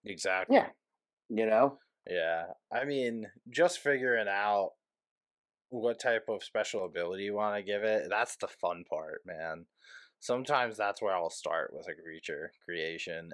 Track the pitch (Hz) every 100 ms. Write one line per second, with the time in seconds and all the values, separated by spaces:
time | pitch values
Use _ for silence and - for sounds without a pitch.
0 | - 95 98 92 92 254 - - _ _
1 | _ _ _ 110 110 110 139 139 _ _
2 | - 90 82 82 85 - _ 120 139 139
3 | 123 117 107 - - 123 170 170 143 135
4 | 127 117 101 98 104 101 95 - _ _
5 | _ _ _ _ _ _ _ 123 113 113
6 | 127 113 - 104 - 110 104 107 92 87
7 | 87 95 101 104 107 104 98 104 110 107
8 | 87 104 120 - 101 - 87 87 90 78
9 | 78 78 - 82 80 80 82 _ - -
10 | - _ - 123 131 143 120 107 101 98
11 | 104 92 82 - 80 80 67 - 87 80
12 | 82 80 - 76 80 - - 85 80 82
13 | - 82 82